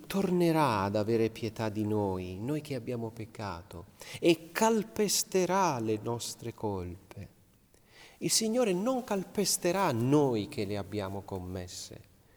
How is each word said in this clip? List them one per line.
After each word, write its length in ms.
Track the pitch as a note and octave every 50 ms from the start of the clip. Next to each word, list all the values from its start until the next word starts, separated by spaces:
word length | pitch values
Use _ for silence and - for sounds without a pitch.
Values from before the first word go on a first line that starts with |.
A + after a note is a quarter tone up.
| - -
tornerà 760 | - G3 G3 F3+ F3+ F3 F3 E3+ D#3+ D#3+ D3+ C3 A2 G2+ F#2+
ad 120 | G2+ G2+
avere 340 | G#2+ G#2 G#2+ A#2 A2 A2+ A2
pietà 400 | A2 - A#2 G#2+ G#2+ - A2 A2
di 160 | G2+ A2 G#2
noi, 540 | G#2 G#2+ G#2+ G#2 G2 F#2 F#2 F#2 F#2 F#2 F#2
noi 220 | G#2+ C3 D3+ D3+
che 120 | D3+ - C#3
abbiamo 380 | B2 A2+ B2+ B2 A#2 A2+ A2+
peccato, 760 | A2 - A2 - - - A2 G2 F2 E2+ F2 - - E2+ F2 - - - - - - -
e 320 | - E3 E3+ - - -
calpesterà 1300 | - - A3 A3+ A3+ G#3+ G3 - - - G#3+ F#3 - - - - - F#3+ F3+ E3+ F3+ G3 F#3+ E3+ C#3 A#2+
le 220 | A2 A2 A2 G#2
nostre 540 | A2 A#2+ A#2+ A#2 - - - - A2+ A#2 A2
colpe. 720 | - - G#2+ G2+ F#2+ F2 F2 F2 F#2 - - - G2+ G2 - - _ _ _ _ _ _ _ _ _ _ _ - - - - - -
Il 120 | - E3+
Signore 420 | - - A3 G#3+ A3 B3+ B3 G#3 F3+
non 300 | F3+ G#3 B3+ C4 B3 B3
calpesterà 880 | - G#3 G3 F3+ - - G#3+ F#3+ - - - - F3 E3+ G3 G3 E3
noi 560 | B2+ A2+ A#2 B2+ C#3+ D3+ D3 C3 A#2+ G#2+ G2 F#2+
che 180 | - A#2 G#2
le 120 | F#2+ G#2 G2+
abbiamo 440 | G2 F#2+ G#2 G#2 G2 G2 G2 G2
commesse, 880 | F#2 - G2 F#2 F2+ F2+ F#2 F#2 F2+ F2+ - - - - - - - - - _ _ _ _